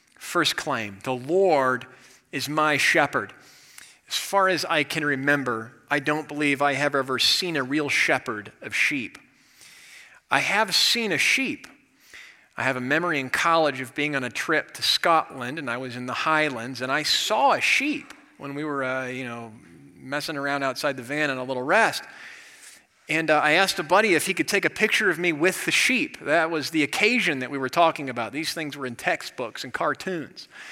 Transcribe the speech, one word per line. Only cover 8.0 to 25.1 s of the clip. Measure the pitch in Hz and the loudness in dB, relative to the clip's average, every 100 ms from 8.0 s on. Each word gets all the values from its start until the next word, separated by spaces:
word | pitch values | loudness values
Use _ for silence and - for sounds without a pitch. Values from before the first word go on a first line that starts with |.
| - 135 - 107 98 - | 2 2 0 -8 -10 -14
of | 120 | -6
sheep. | - - 143 101 - _ _ _ _ - - - - - - - | 0 0 0 -6 -12 _ _ _ _ -20 -20 -20 -20 -20 -18 -2
I | 139 | -2
have | 139 202 208 | 0 0 2
seen | - - 240 220 | 2 2 2 0
a | 151 | 2
sheep. | - - 247 110 - - _ _ - - - - _ - | 2 2 0 -6 -12 -20 _ _ -20 -20 -20 -20 _ -2
I | |
have | 131 127 | -2 0
a | |
memory | 123 156 175 147 | 0 0 2 -2
in | 131 | -2
college | - 170 165 151 131 | 0 4 4 4 0
of | 123 | -8
being | - 147 | -4 -2
on | 139 | -2
a | 123 | -4
trip | - - 156 - | -6 0 0 -2
to | - | -4
Scotland, | - - 180 160 - 135 120 160 | 0 2 4 4 2 -8 -6 -6
and | 131 | -6
I | 123 | -6
was | 127 123 | -6 -8
in | 123 | -6
the | |
Highlands, | 117 156 156 151 120 123 120 | -2 2 2 2 -2 -8 -6
and | 127 | -2
I | 147 | -2
saw | 147 - - 220 269 | 0 0 2 4 4
a | 147 | 4
sheep | - - 285 269 - - _ - | 4 2 2 -4 -8 -20 _ -14
when | 143 | -10
we | 143 | -8
were, | 151 139 | -4 -2
uh, | 131 131 127 | -2 -2 -4
you | 127 | -8
know, | 123 117 117 110 85 85 - - | -8 -10 -12 -16 -20 -20 -20 -18
messing | 131 143 143 147 | -8 -6 -4 -4
around | 139 139 | -2 0
outside | 139 127 147 131 | -2 0 -2 -4
the | |
van | 120 151 147 | -4 -2 -2
on | 131 | -2
a | |
little | 127 127 | -4 -4
rest. | 135 208 190 - - - - - - - - - _ _ - | 2 4 4 0 -10 -18 -18 -18 -20 -20 -20 -20 _ _ -4
And, | 160 160 | -2 4
uh, | 151 | 4
I | 147 | 6
asked | 165 190 - | 4 4 0
a | |
buddy | 151 185 220 | 4 4 6
if | 160 185 | 4 2
he | |
could | 175 - | -2 0
take | 196 | 0
a | 170 | 0
picture | - 214 - 202 | 0 2 2 0